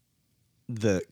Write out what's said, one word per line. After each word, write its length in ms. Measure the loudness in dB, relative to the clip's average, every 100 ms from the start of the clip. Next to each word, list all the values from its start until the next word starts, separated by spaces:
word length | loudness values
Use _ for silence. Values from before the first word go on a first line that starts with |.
| _ _ _ _ _ _ -12
the 340 | -2 2 2 -2